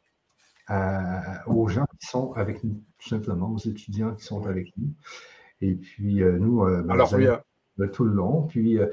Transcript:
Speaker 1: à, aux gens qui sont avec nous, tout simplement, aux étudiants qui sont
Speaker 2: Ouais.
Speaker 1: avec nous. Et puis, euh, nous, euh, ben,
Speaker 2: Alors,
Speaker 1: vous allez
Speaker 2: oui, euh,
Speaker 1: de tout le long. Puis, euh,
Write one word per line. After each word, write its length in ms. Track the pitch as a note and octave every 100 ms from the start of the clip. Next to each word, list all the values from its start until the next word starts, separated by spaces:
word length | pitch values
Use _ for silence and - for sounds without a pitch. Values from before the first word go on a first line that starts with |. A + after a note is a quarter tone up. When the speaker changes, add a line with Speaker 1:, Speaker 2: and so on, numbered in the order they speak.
| _ _ _ _ _ _ -
Speaker 1:
à, 800 | G2 F#2+ F#2+ F2+ F#2 - F#2+ A#2
aux 200 | A2+ A2
gens 180 | G#2 C#3+ -
qui 60 | -
sont 260 | B2+ C3
avec 320 | A2+ G2+ G#2+
nous, 180 | A2 G#2 - _
tout 100 | -
simplement, 420 | A2 A2+ F2+ G#2+
aux 60 | A2
étudiants 560 | A2+ G#2 - G2+ A2
qui 100 | G#2
sont 160 | - G#2
Speaker 2:
Ouais. 100 | G2+
Speaker 1:
avec 220 | F#2 F2 -
nous. 120 | C#3+ D3+ - - - - - -
Et 140 | G2
puis, 480 | F2+ - - G2+ G2+
euh, 160 | F#2 F2+
nous, 260 | A2 A#2+
euh, 180 | F#2 F2+
ben, 120 | E2+
Speaker 2:
Alors, 140 | - -
Speaker 1:
vous 60 |
allez 140 | B2+ C3
Speaker 2:
oui, 60 |
euh, 500 | A#2 - _ _ -
Speaker 1:
de 20 | G2
tout 180 | -
le 80 | A2+
long. 300 | G2+ F#2 D#3+
Puis, 360 | D3 A#2+ A2 A2
euh, 100 | G2+